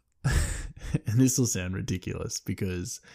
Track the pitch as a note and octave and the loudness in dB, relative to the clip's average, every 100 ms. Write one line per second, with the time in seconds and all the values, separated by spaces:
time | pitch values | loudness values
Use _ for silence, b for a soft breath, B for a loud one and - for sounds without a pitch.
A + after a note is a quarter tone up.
0 | _ _ C#3 - - - - - - - | _ _ 2 2 2 -2 -8 -10 -4 -2
1 | - A2 C3 - A#2+ F#2+ F2+ F#2 G#2 F#2 | 2 4 6 6 2 0 -2 -4 -2 -4
2 | - - - - - F#2+ G2 F2+ F2+ - | -2 -4 -4 -6 -4 -4 -2 -2 -4 -8
3 | B | B